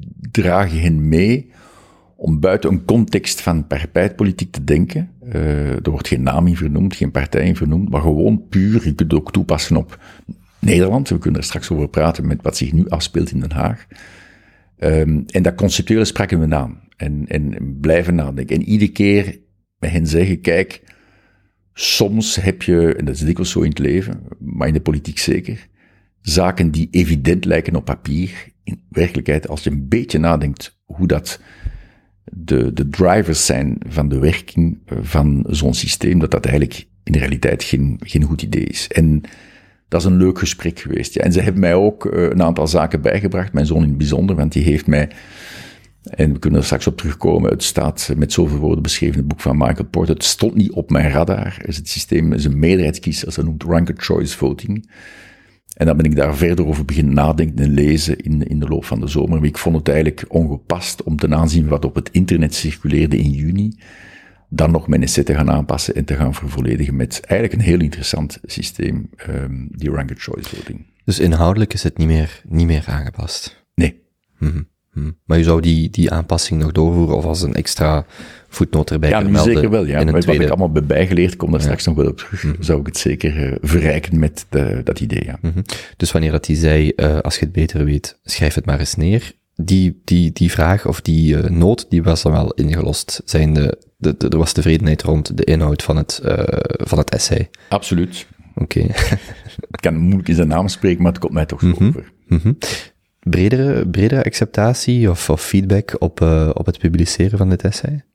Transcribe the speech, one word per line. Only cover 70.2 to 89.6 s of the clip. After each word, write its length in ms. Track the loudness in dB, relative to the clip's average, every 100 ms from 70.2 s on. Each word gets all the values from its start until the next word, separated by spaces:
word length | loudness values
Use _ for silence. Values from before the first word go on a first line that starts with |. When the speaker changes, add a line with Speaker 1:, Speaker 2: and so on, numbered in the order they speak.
Speaker 1:
choice 340 | -12 -12 -12 -14
voting. 300 | -14 -16 -16 _ -4
Speaker 2:
Dus 140 | 0
inhoudelijk 540 | 2 4 2 2 0
is 100 | -2
het 140 | -4 0
niet 100 | 2
meer, 340 | 2 0 -6 -4
niet 180 | 0 2
meer 160 | 2 -2
aangepast? 800 | -4 -6 -8 -10 -10 -14 -18 _ -2
Speaker 1:
Nee. 260 | -2 -2 _ _ _ -6
Speaker 2:
Mhm. 220 | -4 -4 -8 _ _
Mhm. 180 | -8 -8 -8 0
Maar 120 | 2
je 60 |
zou 180 | 4 4
die, 280 | 4 2 2
die 220 | 0 0
aanpassing 500 | 0 0 -2 0 0
nog 100 | 0
doorvoeren 440 | 2 2 4 2 2
of 100 | 0
als 160 | -2
een 120 | -2
extra 520 | -2 -4 0 0 0 -2 -12 -20 -20 _
voetnoot 440 | -2 0 0 0
erbij 180 | 0 2
Speaker 1:
Ja, 60 | 2
Speaker 2:
kunnen 180 | 2
Speaker 1:
nu 40 | 4
Speaker 2:
melden 180 | 4 4
Speaker 1:
zeker 140 | 4
wel, 140 | 2 0
ja. 80 |
Speaker 2:
in 60 | 2
een 60 | 2
Speaker 1:
Wat, 80 |
wat 100 | 2
Speaker 2:
tweede? 200 | 2 2
Speaker 1:
ik 60 | 2
allemaal 220 | 2 0
ben 160 | 0 2
bijgeleerd, 440 | 2 2 2 2
ik 60 | 0
kom 120 | -2
daar 80 | 0
Speaker 2:
Ja. 60 | 0
Speaker 1:
straks 200 | 0 0
nog 100 | 0
wel 120 | 0
op 100 | -2
terug, 260 | -10 -6
Speaker 2:
Mhm. 180 | -4 -4
Speaker 1:
zou 180 | 0 -2
ik 60 | -2
het 120 | -4
zeker, 500 | -4 -2 -2 -2 -2
eh, 40 | -2
verrijken 580 | 0 2 2 0 0 0
met 260 | 0 -2 -4
de, 320 | -2 0 -2
dat 160 | -4 -4
idee, 240 | -2 -4 -6
ja. 120 | -6
Speaker 2:
Mhm. 200 | -4 -4 -6 -10 -14 -6
Dus 140 | -2
wanneer 200 | 0 2
dat 140 | 0 0
die 100 | 2
zei, 340 | 4 4 2
eh, 300 | 2 2 0
"Als 160 | -2 -2
je 80 | -2
het 80 |
beter 320 | 0 0 0 0
weet, 340 | 0 -4 -16
schrijf 300 | -10 -2 0 0
het 100 | -2
maar 140 | -2
eens 160 | -2 0
neer." 380 | 2 2 -2 -18 _
Die, 460 | -8